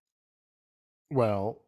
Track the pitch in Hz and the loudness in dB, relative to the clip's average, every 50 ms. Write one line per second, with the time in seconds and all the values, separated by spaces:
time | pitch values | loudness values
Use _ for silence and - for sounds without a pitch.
0 | _ _ _ _ _ _ _ _ _ _ _ _ _ _ _ _ _ _ _ _ | _ _ _ _ _ _ _ _ _ _ _ _ _ _ _ _ _ _ _ _
1 | _ _ 151 131 120 110 104 98 98 107 - - _ | _ _ 0 0 2 2 2 0 -2 -4 -6 -8 _